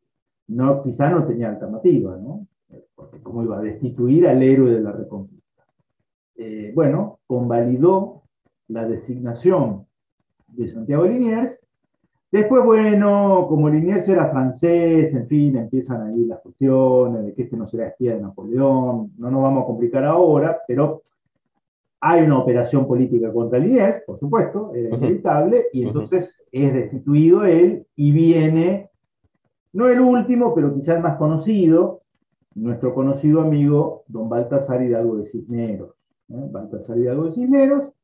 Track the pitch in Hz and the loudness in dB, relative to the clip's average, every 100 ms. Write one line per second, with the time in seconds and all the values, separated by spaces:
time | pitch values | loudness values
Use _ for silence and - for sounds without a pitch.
0 | _ _ _ _ - 117 135 139 131 117 | _ _ _ _ -10 -2 0 0 -4 -2
1 | 143 170 139 117 113 104 104 110 180 135 | 0 0 -2 -4 -6 -8 -10 -2 2 2
2 | 92 90 117 202 202 _ _ - _ _ | -2 -8 -14 -14 -16 _ _ -20 _ _
3 | - - 123 117 117 101 107 - 127 120 | -20 -20 -14 -8 -6 -6 -10 -8 -10 -4
4 | 123 156 180 131 131 135 127 113 104 101 | 2 4 4 4 4 6 4 2 -2 -6
5 | - 101 98 - _ _ _ _ _ _ | -10 -12 -14 -18 _ _ _ _ _ _
6 | _ _ _ - 110 107 107 135 147 165 | _ _ _ -18 -14 -12 -6 0 0 0
7 | 208 - _ 123 120 120 120 127 170 190 | -4 -10 _ -4 -2 0 0 2 2 2
8 | 202 - _ _ _ _ _ 113 113 110 | -2 -10 _ _ _ _ _ -8 -6 -8
9 | - 123 120 117 180 180 120 98 - _ | -8 -10 -8 -2 2 2 0 -6 -14 _
10 | _ _ _ _ _ 120 107 113 110 143 | _ _ _ _ _ -10 -10 -8 -4 0
11 | 190 247 233 220 247 - _ _ _ _ | 0 0 -2 -2 -4 -8 _ _ _ _
12 | _ _ _ 202 208 254 226 220 214 202 | _ _ _ 0 4 4 6 4 4 4
13 | 202 202 202 185 180 151 151 156 170 196 | 4 2 4 2 2 0 2 2 0 0
14 | 190 175 151 131 131 120 170 170 170 160 | 2 2 2 0 -2 0 0 2 4 4
15 | 147 131 120 151 143 127 110 131 127 117 | 2 -2 -2 2 2 0 -2 -4 -4 -8
16 | 107 117 117 110 - _ 135 131 131 127 | -4 -2 -2 -4 -16 _ 2 4 4 4
17 | 123 113 101 110 117 113 101 117 110 - | 2 -2 -8 -8 -8 -8 -10 -8 -8 -4
18 | 120 104 98 95 101 127 139 131 127 117 | -4 -4 -8 -14 -6 0 2 0 -2 -4
19 | 104 107 120 135 135 135 120 113 120 135 | -8 -10 -6 -2 0 0 -4 -4 -2 -2
20 | 143 165 175 143 156 - - 123 151 - | 0 2 4 2 0 -4 -4 -2 -2 -4
21 | _ _ _ _ _ _ _ _ _ _ | _ _ _ _ _ _ _ _ _ _
22 | 151 170 156 135 127 120 - 139 131 123 | 0 4 4 2 2 0 0 0 0 0
23 | 120 117 113 117 113 127 180 254 202 196 | 0 0 -2 -2 -2 0 2 2 2 0
24 | - - 147 220 - 196 208 120 113 117 | -8 -10 -2 -2 -2 -4 -8 -8 -6 -4
25 | 135 202 - 147 170 233 - 131 107 113 | -2 -2 0 0 2 0 0 -4 -4 -6
26 | 107 180 - _ _ 131 139 123 107 135 | -2 -4 -4 _ _ -2 0 0 -4 -6
27 | 143 147 160 190 202 165 185 208 - - | 0 4 6 4 4 4 4 2 -10 -2
28 | 147 151 165 165 156 160 175 202 - _ | 2 4 4 4 2 2 0 -2 -8 _
29 | _ _ _ _ _ _ _ 190 247 247 | _ _ _ _ _ _ _ 0 2 4
30 | 254 247 220 240 233 165 143 139 160 170 | 4 4 2 0 0 0 0 -2 -2 0
31 | 165 147 151 160 214 208 170 160 180 - | 0 -2 -2 0 0 2 4 4 2 -4
32 | _ _ _ _ _ 104 117 117 127 135 | _ _ _ _ _ -8 -6 -4 -4 -2
33 | 135 139 151 160 160 147 143 147 - - | -2 0 2 4 2 2 2 2 0 -6
34 | _ 110 113 120 120 139 - 127 123 113 | _ -10 -6 -4 -2 -2 -2 -2 0 0
35 | 117 107 104 113 117 120 113 98 - _ | -2 -4 -8 -12 -8 -6 -6 -8 -12 _
36 | _ _ _ 120 139 - 107 104 - 117 | _ _ _ -14 -12 -12 -14 -14 -6 -4
37 | 123 139 160 233 254 277 269 285 277 _ | -2 -2 -4 -4 0 2 4 2 -2 _